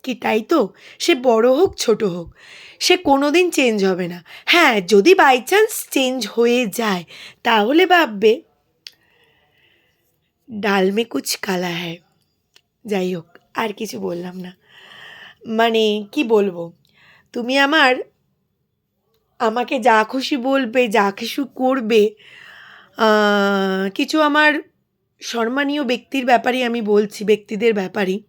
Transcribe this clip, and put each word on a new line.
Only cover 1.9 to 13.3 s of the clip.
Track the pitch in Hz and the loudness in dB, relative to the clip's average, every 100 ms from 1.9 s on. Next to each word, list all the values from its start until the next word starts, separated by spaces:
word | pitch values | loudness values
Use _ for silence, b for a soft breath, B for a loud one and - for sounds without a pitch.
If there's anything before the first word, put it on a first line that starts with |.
| 214 | 0
হোক, | 208 175 170 B B B B B | -2 -6 -12 B B B B B
সে | - 359 | -2 0
কোনো | 359 277 294 | 2 2 2
দিন | 320 359 | 2 2
চেঞ্জ | 330 254 214 | 0 0 2
হবে | 190 180 175 | 0 -2 -6
না। | 180 B B - | -10 B B 0
হ্যাঁ, | 349 277 214 | 2 4 2
যদি | 180 202 208 | 4 4 6
by | 381 294 254 | 6 6 4
chance | 220 392 440 - - | 2 2 2 -2 -6
চেঞ্জ | - 262 254 202 | -2 -2 -2 -6
হয়ে | - 233 240 233 | 0 2 2 0
যায়, | 202 220 180 165 B B B | -4 -4 -4 -6 B B B
তাহলে | 240 226 208 311 359 | 0 0 2 2 4
ভাববে, | 359 294 202 214 262 _ _ _ _ - _ _ _ _ _ _ _ _ _ _ _ _ _ _ _ _ | 2 2 0 0 0 _ _ _ _ -20 _ _ _ _ _ _ _ _ _ _ _ _ _ _ _ _
"ডাল | 214 208 196 190 | -6 -2 0 0
মে | 202 | 0
কুছ | 233 277 - - | -4 -6 -6 -8
কালা | - 185 180 | -6 -4 -4
হ্যায়।" | 170 170 175 _ _ _ _ _ _ _ _ 220 | -6 -8 -12 _ _ _ _ _ _ _ _ -6
যাই | 196 185 | -4 -4
হোক, | 180 - | -6 -12